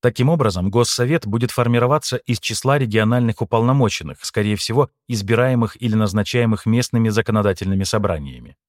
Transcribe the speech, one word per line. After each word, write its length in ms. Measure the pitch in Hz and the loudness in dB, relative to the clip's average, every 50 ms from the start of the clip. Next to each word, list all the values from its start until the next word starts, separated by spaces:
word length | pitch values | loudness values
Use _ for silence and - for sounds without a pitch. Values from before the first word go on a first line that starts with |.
| - | 0
Таким 260 | 123 113 - 127 139 | -2 0 2 0 2
образом, 400 | 165 165 131 110 87 90 90 98 | 2 2 0 0 0 0 -2 0
Госсовет 580 | 98 117 120 - - - 123 127 160 - - | 2 2 0 0 0 -2 0 0 0 -2 -2
будет 260 | 107 101 117 120 120 - | -2 -2 -2 -2 -2 -2
формироваться 640 | - 120 117 120 120 120 123 143 156 - - - | -2 0 2 2 2 2 2 2 0 -2 -4 -8
из 220 | 123 - - 120 - | -8 -4 -4 -4 -4
числа 400 | - - 117 - - 131 139 147 | -4 -6 -8 -4 0 0 2 2
региональных 640 | 135 113 104 113 110 107 117 123 123 113 107 - | 0 0 2 2 2 2 2 2 0 0 -2 -2
уполномоченных, 840 | 120 - - 113 113 120 131 143 127 104 - - - 73 - - - | -4 0 0 2 2 4 4 4 2 2 0 -4 -8 -10 -14 -12 -14
скорее 320 | - - 113 104 104 104 | -6 -4 -2 0 0 0
всего, 340 | 101 - - 113 131 143 - _ _ _ _ | -2 -2 -2 0 0 0 0 _ _ _ _
избираемых 720 | 120 107 101 95 117 110 123 131 127 120 117 107 - - | -6 -6 0 0 2 2 2 2 2 0 0 -2 -4 -4
или 140 | 120 117 107 | -4 0 0
назначаемых 720 | 110 110 104 90 107 101 - - 123 120 113 110 101 - | 2 0 0 0 -2 -2 0 0 0 2 2 0 0 0
местными 420 | 110 113 120 123 - - 120 113 113 | 0 0 0 0 0 0 0 0 2
законодательными 760 | 104 110 110 - 110 107 104 101 95 - 101 95 98 95 98 | 2 0 0 2 0 2 2 2 0 0 -2 -2 -2 -2 -2
собраниями. 720 | 95 - 110 101 98 87 78 71 69 64 60 60 57 - _ _ | -2 -2 -2 0 -2 -2 -4 -6 -10 -14 -16 -18 -20 -20 _ _